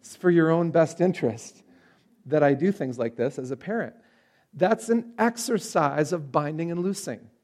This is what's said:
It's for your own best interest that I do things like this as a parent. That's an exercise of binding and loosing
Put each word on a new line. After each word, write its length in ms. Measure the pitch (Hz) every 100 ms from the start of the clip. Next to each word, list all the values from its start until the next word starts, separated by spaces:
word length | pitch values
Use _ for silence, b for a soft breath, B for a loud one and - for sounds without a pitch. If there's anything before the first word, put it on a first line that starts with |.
It's 160 | - -
for 140 | 185
your 200 | 170 160
own 220 | 165 170
best 280 | 165 160 -
interest 600 | 175 - 131 113 - - _ b b b b _ -
that 160 | 151
I 120 | 143
do 180 | 135 175
things 260 | 196 135 123
like 160 | 117
this 240 | 117 120 -
as 140 | 127
a 40 | 131
parent. 380 | - 226 139 - b b b b b
That's 340 | - 180 226 226
an 260 | 233 233 -
exercise 960 | 226 233 - 226 - 185 151 143 151
of 200 | 175 143
binding 400 | 151 147 156 170
and 100 | 170
loosing 380 | 180 196 - 110 - _